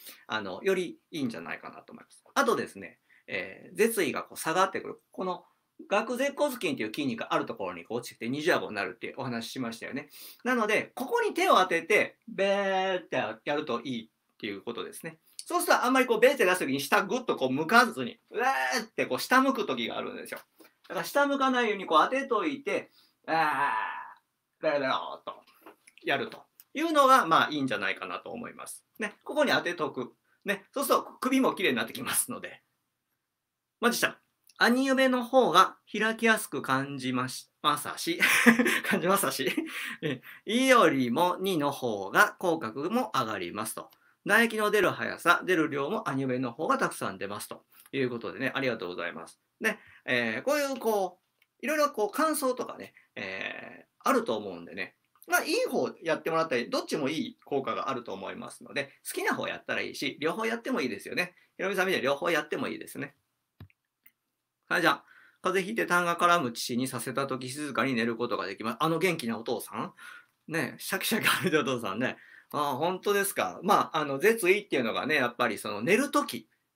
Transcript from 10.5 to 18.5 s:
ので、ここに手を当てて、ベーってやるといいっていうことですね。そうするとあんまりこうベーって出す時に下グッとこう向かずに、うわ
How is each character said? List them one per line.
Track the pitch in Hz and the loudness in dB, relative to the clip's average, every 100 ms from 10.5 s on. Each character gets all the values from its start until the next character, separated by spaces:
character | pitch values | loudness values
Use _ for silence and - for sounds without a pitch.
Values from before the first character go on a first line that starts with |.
| 247 | 0
の | 214 | 2
で、 | 208 - - | 0 0 -8
こ | 262 | -2
こ | 466 | 0
に | 427 | 0
手 | 277 370 | 0 4
を | 233 | 6
当 | 180 | 6
て | 165 | 0
て、 | 165 202 120 - - | 2 2 2 -4 -14
ベ | 175 196 | -2 0
ー | 196 196 190 190 185 | 2 2 0 0 -2
っ | - | -2
て | 135 107 110 | -2 -2 -4
や | - 147 | -4 -2
る | 151 | -2
と | 117 | -4
い | 131 120 | -4 -8
い | 113 | -8
っ | _ _ _ | _ _ _
て | 107 | -8
い | 101 | -8
う | |
こ | 107 | -8
と | 110 87 | -8 -8
で | |
す | - 165 | -10 -14
ね。 | - _ - | -16 _ -16
そ | - 349 | -4 -2
う | |
す | 339 | 4
る | |
と | 277 | 4
あ | 240 | 4
ん | |
ま | 262 | 4
り | 254 | 4
こ | 214 | 6
う | |
ベ | 240 | 6
ー | 277 | 6
っ | |
て | 185 | 4
出 | |
す | 180 | 4
時 | 151 | 2
に | 139 | -2
下 | 135 208 | 2 2
グ | 190 240 | 2 -2
ッ | - | -2
と | - | 0
こ | 131 | 0
う | |
向 | 131 160 | 0 4
か | 233 240 | 6 6
ず | - 120 | 2 -8
に、 | - _ | -10 _
う | 196 | -2
わ | 247 | 0